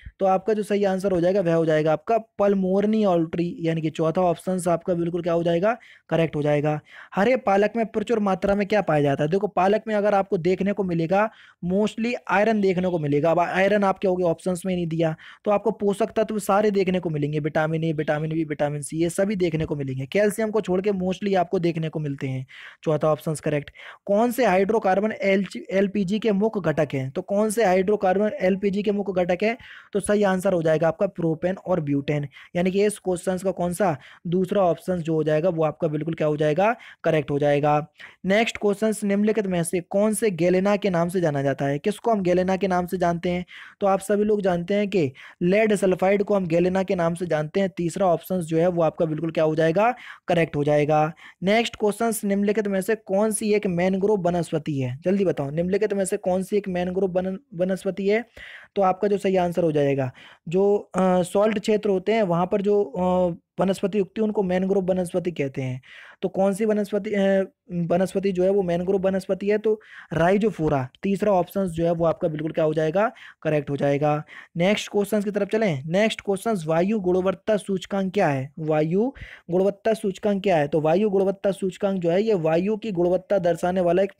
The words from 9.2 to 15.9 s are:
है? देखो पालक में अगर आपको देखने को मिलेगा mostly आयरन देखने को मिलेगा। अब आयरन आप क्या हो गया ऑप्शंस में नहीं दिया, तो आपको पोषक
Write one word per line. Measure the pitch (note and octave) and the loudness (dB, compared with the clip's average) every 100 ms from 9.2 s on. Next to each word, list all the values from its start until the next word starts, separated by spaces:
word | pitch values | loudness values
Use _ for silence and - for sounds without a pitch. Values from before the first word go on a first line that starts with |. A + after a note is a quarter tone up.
है? | D3+ | 0
देखो | G3 G3+ | 0 -2
पालक | - F#3 G#3+ G#3+ | 0 2 2 0
में | |
अगर | G#3 G3+ | 0 2
आपको | G3+ G3 G3+ | 2 0 0
देखने | D#3+ F#3 G3 | 0 0 0
को | G3+ | -2
मिलेगा | F#3+ E3+ E3 F#3+ A3 - - _ | -2 -2 0 2 0 -4 -20 _
mostly | F3 F#3+ G#3+ - A3+ A#3+ - | -2 0 0 -2 -4 -4 -2
आयरन | F#3+ G#3+ A3 | 2 2 2
देखने | G3 F3+ F#3 | 2 0 0
को | F3 | -2
मिलेगा। | D3 C#3+ E3 | 0 2 2
अब | E3 | 2
आयरन | E3+ F3+ G3 G#3 | 0 2 2 2
आप | G3 F#3+ | 2 0
क्या | G3 | 0
हो | F3+ | 0
गया | F3+ | 0
ऑप्शंस | E3 - F3+ F#3+ | -2 -4 -4 -4
में | |
नहीं | F3+ E3+ | -4 -2
दिया, | E3 D#3+ D#3+ - - | 0 0 -2 -12 -8
तो | - | 0
आपको | G3+ G#3 | 0 0
पोषक | G3+ G3+ | -2 -2